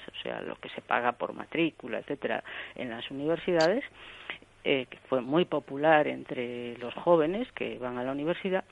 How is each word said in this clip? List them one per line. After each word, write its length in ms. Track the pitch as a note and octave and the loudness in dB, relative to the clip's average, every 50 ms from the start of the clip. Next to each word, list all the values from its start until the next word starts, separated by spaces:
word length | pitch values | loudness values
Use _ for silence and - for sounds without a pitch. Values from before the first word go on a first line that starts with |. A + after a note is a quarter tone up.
| - | -6
o 140 | - - - | -10 -12 -10
sea, 200 | - B1 A#1+ - | -8 -6 -6 -6
lo 140 | - - - | -6 -8 -8
que 140 | - - - | -10 -10 -12
se 120 | - - | -12 -10
paga 320 | - - A#2+ A#2 A#2+ B2 A#2+ | -4 0 0 2 2 2 0
por 200 | - - - - | 0 -2 -6 -6
matrícula, 680 | - - - - D3+ E3+ D#3 - - - A#2+ A2 G2+ | -8 -10 -4 -2 0 0 0 -2 -4 -8 -6 -6 -6
etcétera, 440 | - - D3 - - A2+ A2+ - - - - - - - - | -6 -6 -6 -4 -2 -2 -2 -4 -6 -8 -10 -12 -12 -12 -10
en 140 | - - B2 | -10 -8 -8
las 180 | A2+ A#2 B2 - | -8 -8 -8 -8
universidades, 720 | C#3 C3+ C#3+ D#3 E3+ E3 - - F3+ E3 D#3+ E3+ G#3 C4 - - - - - - - - - - - - - - _ - - | -6 -4 -2 0 -2 0 0 2 4 6 6 6 4 2 -2 -6 -12 -18 -20 -18 -18 -16 -12 -12 -12 -12 -14 -20 _ -6 0
eh, 220 | - C#3+ C3+ B2+ - | 0 2 2 0 -4
que 80 | - - - - | -10 -14 -6 0
fue 120 | C3 C3 | 0 0
muy 220 | A2+ B2+ C#3+ E3+ F3+ | 0 2 4 4 4
popular 640 | - D#3+ D3 - - C#3 C#3 D3 D#3+ D#3+ D3+ D3 | 4 0 -2 -2 -4 -4 2 6 8 8 8 6
entre 720 | C3+ C3 C3 C3 - - B2+ B2 A#2+ B2 A#2+ A#2+ A#2+ A#2+ | 4 0 -4 -6 -8 -6 -4 -4 -4 -4 -6 -6 -8 -8
los 160 | A#2+ A#2+ A#2+ - | -8 -8 -8 -6
jóvenes 580 | - - E3+ F3 E3 D3 D#3 F#3 A3 B3+ - - | 0 6 8 8 8 8 4 2 -2 -4 -4 -6
que 260 | - A2+ A2+ A2+ A2+ | -6 -4 -4 -4 -4
van 180 | B2 B2 B2 | -6 -4 -4
a 60 | B2 B2 | -2 -2
la 80 | C3 | -2
universidad, 520 | C3+ C#3 D3 D#3+ F3 - - G3 F#3 F#3 - - | -2 -2 0 -2 -2 -2 -2 0 0 -2 -2 -4